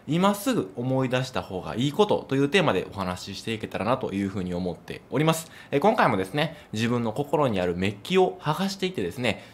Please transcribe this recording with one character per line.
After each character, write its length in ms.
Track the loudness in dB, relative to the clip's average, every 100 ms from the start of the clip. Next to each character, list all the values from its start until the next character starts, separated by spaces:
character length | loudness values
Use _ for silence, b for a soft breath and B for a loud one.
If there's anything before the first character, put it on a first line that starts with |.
| B
今 260 | 2 2
す 180 | 2 2
ぐ 200 | 0 0 -2
思 300 | 0 2 2
い 40 |
出 140 | 0 -2
し 40 |
た 140 | -4
方 180 | -4 -6
が 140 | -6 -2
い 140 | 0
い 20 |
こ 160 | 4 4
と 180 | 2 2
と 80 | 2
い 40 |
う 100 | 4
テ 120 | 4
ー 20 |
マ 100 | 4
で 140 | 2 0
お 60 | -4
話 380 | -4 -4 -6 -8
し 0 |
し 60 |
て 100 | -6
い 60 | -4
け 80 | -4
た 100 | -4
ら 80 | 0
な 140 | 0
と 140 | 0
い 100 | -2
う 60 | -2
ふ 80 | -2
う 60 |
に 120 | -4 -2
思 180 | -4
っ 20 | -6
て 280 | -10 -14 -6
お 80 | 0
り 60 | 2
ま 100 | 0
す。 160 | -4 B B
え 80 | 0
ー、 20 |
今 160 | 2 4
回 140 | 4
も 80 | 2
で 80 | 0
す 80 |
ね、 240 | -2 -2 B B
自 160 | -2 0
分 140 | 0
の 100 | -2
心 340 | -4 -2 0 2
に 140 | 2
あ 60 | 0
る 80 | 0
メ 140 | -2
ッ 80 | -4
キ 160 | 0 4
を 220 | 4 2
剥 200 | -2 -2
が 80 | -2
し 60 | -2
て 120 | -4
い 20 |
っ 40 |
て 100 | -4
で 80 | -6
す 80 | -2
ね、 240 | -2 -2 B